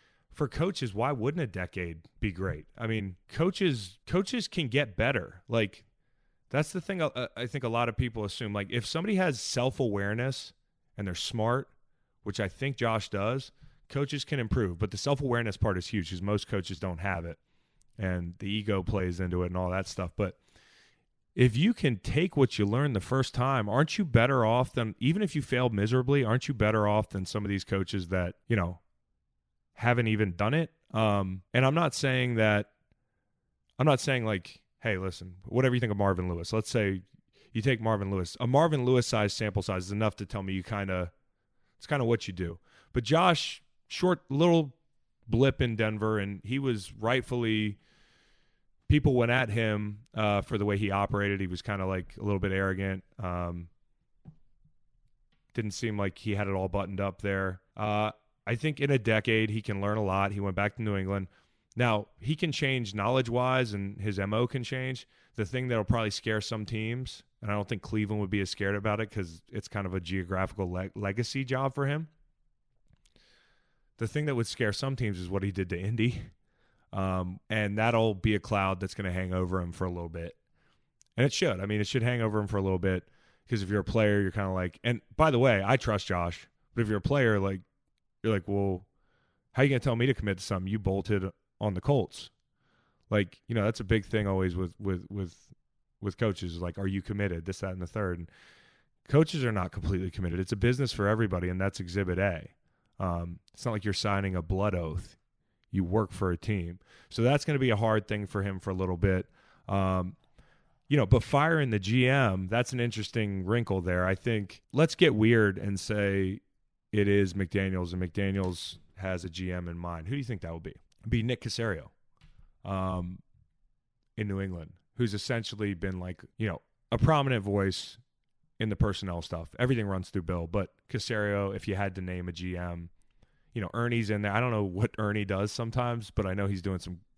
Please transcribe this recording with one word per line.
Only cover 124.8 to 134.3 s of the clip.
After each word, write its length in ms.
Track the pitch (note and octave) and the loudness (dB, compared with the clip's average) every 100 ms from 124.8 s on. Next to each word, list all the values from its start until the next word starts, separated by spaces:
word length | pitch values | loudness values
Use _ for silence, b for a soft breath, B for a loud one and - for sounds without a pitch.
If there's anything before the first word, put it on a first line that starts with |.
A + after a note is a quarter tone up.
| _ - | _ -2
who's 180 | A#2+ | -2
essentially 600 | G2+ - A#2 A2 G2+ G#2 | -2 -2 -4 -4 -4 -4
been, 260 | F2+ F#2+ F#2 | -2 -4 -4
like, 240 | F2+ F2+ - - | -8 -10 -14 -6
you 100 | A2 | -4
know, 140 | E2 - _ _ | -4 -10 _ _
a 60 | A#2 | 4
prominent 460 | - D3+ C3+ B2 | 6 6 4 0
voice 540 | G2+ G2+ G2 - - - _ _ _ _ _ - | 0 2 2 -2 -8 -16 _ _ _ _ _ -6
in 100 | A2 | -4
the 60 | G2 | 2
personnel 460 | G#2+ F#2+ F#2+ E2+ | 2 2 -4 -6
stuff. 280 | D#2+ E2+ D#2+ - | -6 -10 -10 -2
Everything 260 | B2+ B2 G2+ | 2 2 0
runs 240 | F#2+ F2 | -2 -2
through 140 | G2 | -4
Bill, 240 | E2+ F2+ E2 | -2 -2 -2
but 240 | G2+ F#2 _ _ | -2 -2 _ _
Caserio, 640 | G#2+ - A2 G#2 G2+ G2 | -6 -4 -2 0 0 -2
if 140 | G2+ - | -4 -4
you 80 | G2 | -2
had 180 | G2 F#2 | -2 -4
to 60 | |
name 280 | F2+ F2+ F2 | -6 -6 -6
a 20 | |
G 260 | E2+ F2+ F2 | -6 -6 -6
M, 320 | F2 F2 E2+ - _ _ _ _ _ | -6 -8 -10 -16 _ _ _ _ _
you 80 | A#2+ | -6
know, 80 | G2 | -6
Ernie's 360 | A#2 A#2+ A#2 G#2 | -2 0 2 2
in 120 | G#2 | 0
there. 100 | G#2 | 0